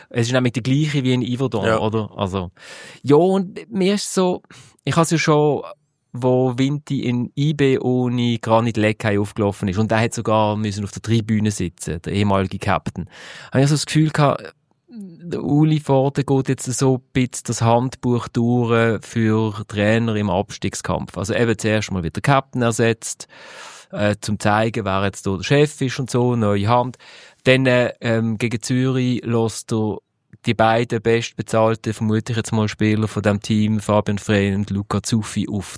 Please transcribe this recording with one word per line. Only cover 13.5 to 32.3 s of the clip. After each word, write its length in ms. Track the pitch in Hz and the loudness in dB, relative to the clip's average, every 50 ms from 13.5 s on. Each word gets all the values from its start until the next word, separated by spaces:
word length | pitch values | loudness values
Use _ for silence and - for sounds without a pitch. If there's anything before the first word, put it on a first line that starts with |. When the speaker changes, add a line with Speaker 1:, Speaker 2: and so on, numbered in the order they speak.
Speaker 1:
Habe 120 | - 127 139 | 0 2 2
ich 60 | 143 | 4
so 60 | 151 | 2
das 100 | 143 - | 0 -2
Gefühl 240 | - - 151 156 151 | 0 2 2 2 2
gehabt, 440 | - 151 147 135 - - - 78 - _ _ _ _ _ _ - 247 | 2 2 2 2 0 -2 -6 -12 -18 _ _ _ _ _ _ -20 -18
der 480 | 220 196 185 165 147 165 175 - - - | -18 -18 -18 -18 -18 -12 -10 -8 -6 -2
Uli 360 | - 143 147 156 156 156 147 | 0 2 4 4 4 2 2
Forte 440 | 151 - 139 135 131 143 139 143 135 | 0 2 2 2 2 0 0 -2 -2
geht 260 | - 139 131 127 - | 0 0 0 0 -2
jetzt 160 | 131 - - | -4 -4 -4
so 320 | 127 120 - 139 135 131 123 | -6 -2 0 2 2 2 0
ein 40 | - _ - | -2 _ -2
bisschen 320 | 131 123 - - - - | -2 -2 -2 -4 -6 -6
das 180 | - 117 - 117 | -6 -2 0 2
Handbuch 640 | 113 117 120 127 131 - - - 123 120 117 - - | 4 4 4 2 0 -4 -4 -2 -2 0 -2 -2 -4
durch 760 | - 123 117 120 123 123 120 113 117 117 113 113 110 113 - | -2 0 2 2 2 2 2 2 2 2 2 2 0 -2 -4
für 640 | - - 117 113 110 110 110 110 107 101 104 104 - | -6 -2 0 2 2 2 2 0 0 -4 -6 -10 -6
Trainer 480 | 101 104 101 107 113 113 117 113 107 | -2 0 2 4 4 2 2 0 0
im 140 | 104 104 101 | 0 0 0
Abstiegskampf. 880 | 87 98 104 - - - - 98 - - - - 87 80 - - - - | 0 0 -2 -2 -6 -6 -6 -6 -6 -6 -4 -4 -4 -4 -4 -6 -8 -6
Also 160 | 92 95 120 | -4 -2 0
eben 240 | 113 120 113 107 - | 0 2 0 0 0
zuerst 340 | - 107 107 110 107 - | 0 0 0 0 -2 -2
mal 120 | 98 92 82 | -4 -4 -4
wieder 180 | 80 - 101 | -4 -6 -4
Captain 400 | - 143 139 135 - _ - 127 | 0 2 2 2 2 _ -2 -2
ersetzt, 640 | 120 117 113 - 117 113 110 - - - - - - - - - - - - - - - - - - _ | 0 0 2 2 2 2 0 0 -4 -12 -12 -12 -16 -20 -20 -20 -20 -20 -20 -20 -20 -20 -20 -20 -20 _
äh, 260 | - 95 104 104 104 - | -6 -2 0 0 0 -2
zum 160 | - - 107 - | -4 -6 -4 -2
zeigen, 480 | - 107 104 110 113 117 110 120 98 | 0 2 2 2 2 0 -2 -4 -4
wer 180 | 101 95 95 101 | -2 -2 -2 -2
jetzt 200 | 98 - - - | -2 -4 -4 -4
da 100 | 98 98 | -4 -4
der 80 | 85 92 | -4 -2
Chef 380 | - 143 143 151 147 - - | 0 2 4 2 2 0 -2
ist 180 | 139 127 - - | -4 -4 -4 -6
und 120 | 127 - | -6 -2
so, 240 | - 123 120 123 120 | 0 0 2 2 2
neue 320 | 117 107 101 101 101 101 110 | 2 2 2 2 2 2 2
Hand. 300 | 120 123 123 127 117 - - - - - - - _ _ - | 2 2 2 0 -4 -14 -18 -20 -20 -20 -20 -20 _ _ 2
Dann, 200 | 131 131 131 131 | 4 4 4 4
äh, 260 | 127 123 123 120 110 - - | 4 4 4 2 2 -2 -4
ähm, 360 | - 117 113 113 113 113 110 101 | -2 0 0 2 0 0 -2 -2
gegen 240 | 120 113 117 113 | -2 -2 -4 -4
Zürich 640 | - - 127 127 127 131 127 131 127 127 123 - - | -4 -2 0 0 0 0 0 0 0 0 0 -2 -2
lässt 480 | 117 117 113 113 110 - - - - 117 | 0 0 2 0 0 -2 -6 -8 -4 -2
er 240 | 110 107 107 92 - - _ _ _ _ _ - - - | -2 0 -2 -4 -6 -10 _ _ _ _ _ -20 -8 -4
die 80 | 117 113 | -2 2
beiden 480 | - 110 113 113 117 120 - 120 110 | 4 4 4 4 2 0 0 -2 -2
bestbezahlten, 920 | - 117 113 117 117 - - - 104 - - 113 110 113 110 - - 113 107 | 2 2 2 2 0 -2 -6 -8 -6 -2 2 2 2 2 2 0 -4 -6 -4
vermute 400 | - 117 107 107 110 - - | -2 -2 0 0 0 -2 -2